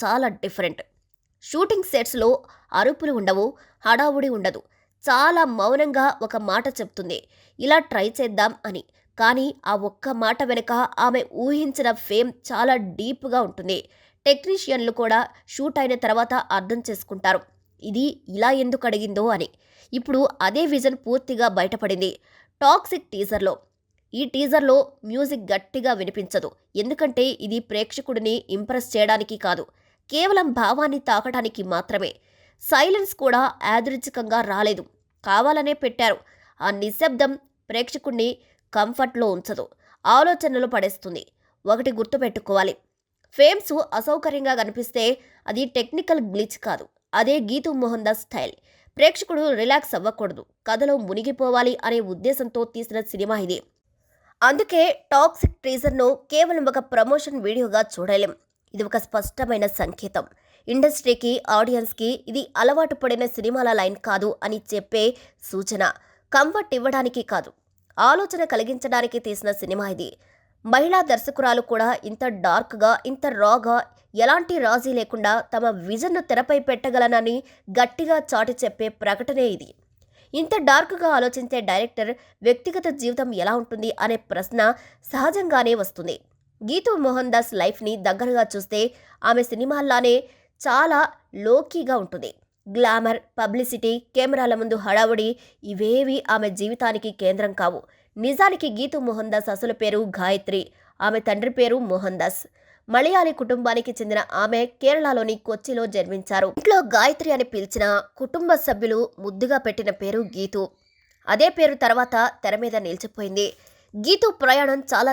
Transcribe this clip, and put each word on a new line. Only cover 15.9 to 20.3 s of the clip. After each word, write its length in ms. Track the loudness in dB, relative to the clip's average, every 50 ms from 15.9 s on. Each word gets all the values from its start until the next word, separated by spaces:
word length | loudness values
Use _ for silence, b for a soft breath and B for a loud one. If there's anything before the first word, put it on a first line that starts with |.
| -2 -2 0
తర్వాత 280 | 0 0 0 0 0 -2 -4 -2 -2
అర్థం 320 | -4 -4 -2 -4 -6 -6 -6 -8
చేసుకుంటారు, 500 | -10 -10 -10 -14 -10 -4 0 2 0 0 0 _ _ _ _ _ _ _ -12
"ఇది 240 | -8 -4 -2 -2 -2 -4 -6 _ -10
ఇలా 220 | -2 0 2 4 4 2 2
ఎందుకు 220 | 0 -2 -2 -2
అడిగిందో" 400 | -2 -2 -2 -4 -4 -2 0 0 0
అని. 200 | 0 0 -4 -6 _ b b b b b b b b
ఇప్పుడు 280 | -8 -4 0 2 2 2 2